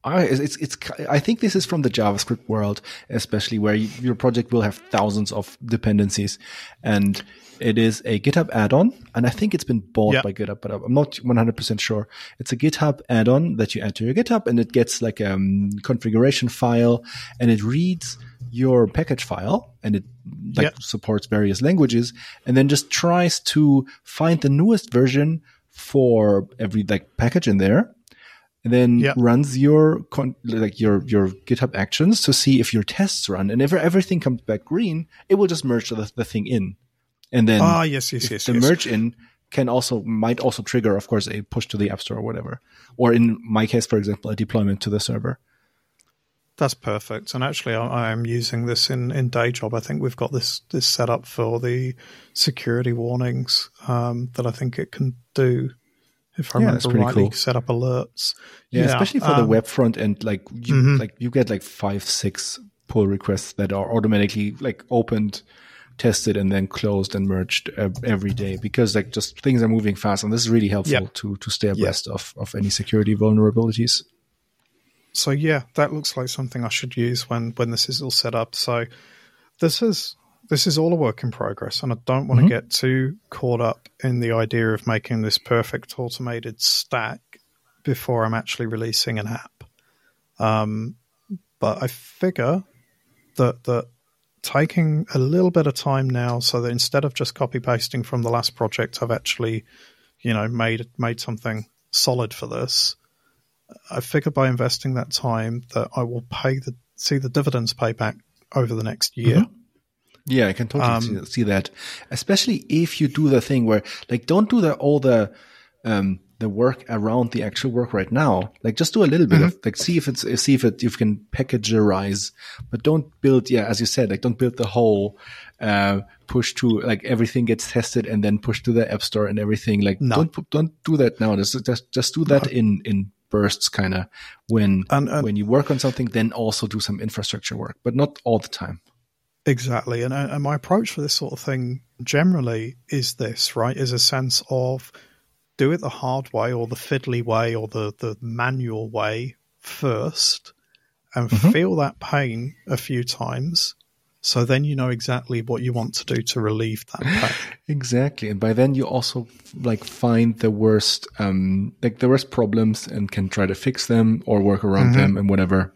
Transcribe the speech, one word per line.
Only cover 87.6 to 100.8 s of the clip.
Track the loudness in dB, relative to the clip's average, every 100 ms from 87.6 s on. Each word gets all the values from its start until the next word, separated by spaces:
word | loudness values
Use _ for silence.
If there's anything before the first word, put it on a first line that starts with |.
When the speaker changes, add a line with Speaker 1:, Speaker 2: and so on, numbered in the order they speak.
| _ _
Speaker 2:
before | -4 -4 -2 0
I'm | 0
actually | -2 -6 -8 -6
releasing | -6 -4 -2 -2 -4
an | -6
app. | -8 -12 _ -20 _ _ _ _ _ _ _
Um, | 0 0 -2 -4 -8 -12 _ _ _ -16 _ _
but | -2 -2
I | -6
figure | -6 -20 _ -4 0 0 -2 -4 _ _ _ _ _ _ 0
that, | 0 0
that | -4 -4 -4 _ _ _ _ _
taking | -4 0 0 0 0 0 -2
a | -2
little | 0 2 2
bit | 2 0
of |
time | -2 -2 0 0
now, | -2 -2 -2
so | -2 -2
that | -2
instead | -2 0 0
of | -2
just | -4 -6
copy | -4 -4 -2
pasting | -2 -2 -2 -6
from | -4 -4
the | -2
last | -2 -2
project, | -4 -4 -2 -6 -4
I've | -4
actually, | -4 -4 -4 -4 -4 _ _ -20 _ _ _
you | -2
know, | -2 -2
made, | -2 -2 -2